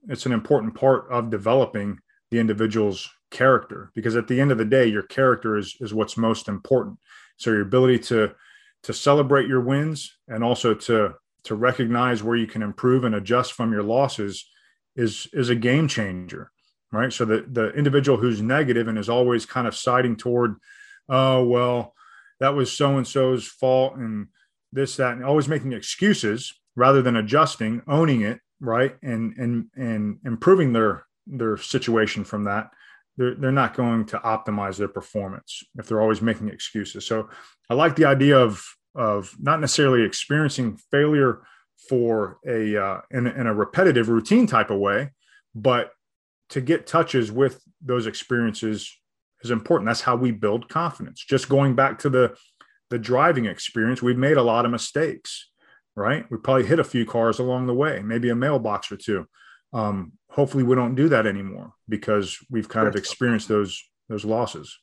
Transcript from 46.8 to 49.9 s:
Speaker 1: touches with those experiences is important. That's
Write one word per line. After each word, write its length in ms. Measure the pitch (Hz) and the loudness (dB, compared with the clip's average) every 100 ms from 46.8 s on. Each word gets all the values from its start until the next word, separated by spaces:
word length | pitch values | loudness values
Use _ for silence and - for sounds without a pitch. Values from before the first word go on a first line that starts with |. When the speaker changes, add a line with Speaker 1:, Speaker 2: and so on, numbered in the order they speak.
| - | 2
Speaker 1:
touches 440 | 165 165 135 110 | 0 2 0 0
with 320 | 107 135 131 _ _ | 0 0 0 _ _
those 260 | 135 123 110 | -6 -4 -4
experiences 840 | - - 123 117 107 110 104 - - _ _ _ _ | -8 -4 -2 -2 -2 -6 -6 -8 -20 _ _ _ _
is 80 | 117 | -4
important. 360 | 117 - 170 | -4 0 0
That's 120 | 107 | 0